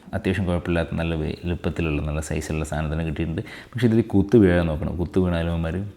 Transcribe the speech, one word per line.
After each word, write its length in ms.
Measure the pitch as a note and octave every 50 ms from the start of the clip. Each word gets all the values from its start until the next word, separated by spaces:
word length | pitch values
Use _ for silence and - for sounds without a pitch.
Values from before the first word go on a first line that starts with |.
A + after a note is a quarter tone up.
| - - -
അത്യാവശ്യം 320 | F2 - F#2 F#2 F#2 F#2+
കുഴപ്പമില്ലാത്ത 480 | F2 F2 F2 - - F2 E2+ E2 - -
നല്ല 220 | E2+ E2 E2 E2
വലുപ്പത്തിലുള്ള 840 | D#2 D#2 D#2 - - - F2 F2 - - F2+ D#2 - E2+ D#2+ D2+ D2
നല്ല 180 | D2+ D2+ D2 D#2
സൈസുള്ള 460 | D#2 - D#2 D#2+ D#2 - D#2+ D#2 D#2
സാധനം 280 | D2+ D#2 D#2 D#2 D2+ D2+
തന്നെ 100 | D#2+ E2
കിട്ടിയിട്ടുണ്ട്. 380 | D#2+ D2+ - E2 E2 D#2+ D#2+
പക്ഷേ 460 | A2 - - - - - - A#2 B2 A#2
ഇതിൽ 140 | A2 A2+
കുത്ത് 360 | A2 A2+ - G2 F#2+ G2 - A#2+
വീഴാൻ 280 | G2+ F2+ F2 F2 E2+
നോക്കണം. 320 | E2 D#2 D2+ - D2+ D2 E2
കുത്ത് 220 | F2 D#2+ - F#2+
വീണാലും 320 | F#2 F2+ F2 E2+ E2 E2+
അവന്മാർ 340 | E2+ E2 E2 E2 E2 F#2 G2+ G#2 -